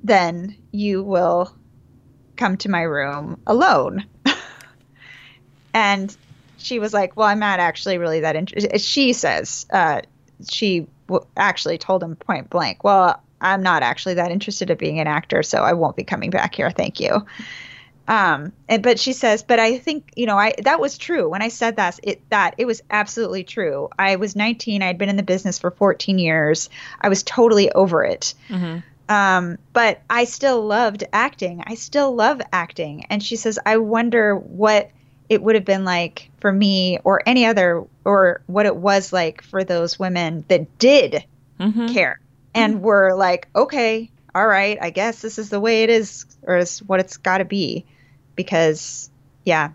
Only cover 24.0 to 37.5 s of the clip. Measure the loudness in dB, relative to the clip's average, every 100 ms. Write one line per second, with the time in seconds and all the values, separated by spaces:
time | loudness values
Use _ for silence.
24 | 0 0 -2 -2 -2 -2 -4 -2 -2 -2
25 | -2 -2 0 -2 -2 -4 -6 2 0 2
26 | 0 0 2 2 2 0 -2 -14 -20 -4
27 | 0 0 -2 2 4 6 4 4 2 2
28 | 0 -2 -8 -10 -8 -4 -4 -6 -12 _
29 | -2 2 4 2 0 -10 _ 0 2 0
30 | -4 -2 -2 0 0 0 0 0 0 -2
31 | -4 -2 -2 -4 -8 -8 -14 -14 -4 0
32 | 0 2 2 2 -4 -4 -4 -8 -10 -10
33 | -6 -6 -4 -4 -4 -2 2 2 2 0
34 | 2 2 2 0 -4 0 4 4 0 _
35 | _ _ _ 0 4 2 2 0 0 -2
36 | -4 -8 -20 _ 0 2 4 4 2 0
37 | 2 2 4 4 4